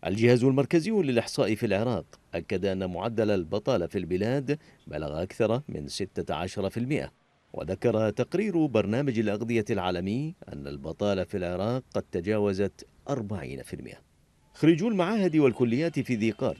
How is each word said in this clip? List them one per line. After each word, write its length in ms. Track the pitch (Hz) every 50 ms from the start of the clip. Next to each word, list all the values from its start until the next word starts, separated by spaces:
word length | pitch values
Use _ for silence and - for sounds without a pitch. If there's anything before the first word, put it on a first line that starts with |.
| -
الجهاز 380 | - 95 104 113 120 123 123 113
المركزي 480 | 135 131 135 139 - - 170 160 202
للإحصاء 640 | 226 208 180 135 127 117 110 - - - 135 98 110
في 100 | 104 -
العراق 400 | 113 98 95 110 127 120 90 78 - - - _ _ -
أكد 320 | 87 82 - 107 95 90
أن 240 | 98 95 95 95 92
معدل 420 | 90 85 95 117 117 107 110 104
البطالة 560 | 104 95 85 78 90 104 107 - 131 107 - -
في 100 | - 104
البلاد 640 | 90 82 90 90 101 110 127 143 139 120 147 156 - - - _ _ -
بلغ 360 | - 76 78 73 73 78 87
أكثر 380 | - - - 117 107 113 123 151 -
من 180 | 85 82 76 -
ستة 480 | - - 101 95 - - 90 - 87
عشر 340 | 76 85 92 - - 98 95
في 80 | - 117
المئة، 340 | 120 127 147 135 67 65 - _ _ _ _ _ _ _ -
وذكر 560 | - - 80 92 95 - 123 110 107 110 107
تقرير 560 | 104 - 123 - - - 214 220 180 170 160
برنامج 540 | 147 117 110 101 98 107 123 143 139 120 107
الأغذية 460 | 113 104 101 104 120 113 120 113 104 -
العالمي 640 | 117 98 90 92 90 87 90 95 104 123 147 160 180 - - - -
أن 140 | 71 69 71
البطالة 560 | 71 69 69 78 80 - 104 104 101 95 90
في 140 | - - 101
العراق 460 | 90 87 90 90 95 110 120 131 - - -
قد 100 | 104 92 -
تجاوزت 760 | - 95 85 98 107 107 104 101 98 92 101 95 - - - - _ - _ -
أربعين 540 | 143 131 110 98 107 95 71 64 67 65 64
في 100 | - -
المئة. 240 | 76 - 62 - - - _ _ _ _ _ _ _ _ _ _
خريجو 340 | - - 151 170 151 175 240
المعاهد 480 | 226 190 175 170 220 226 196 180 151
والكليات 640 | 156 147 131 107 - 127 120 113 127 160 170 170 147
في 160 | 123 - 127
ذي 160 | 110 104 113
قار 260 | 104 - 127 120 78 -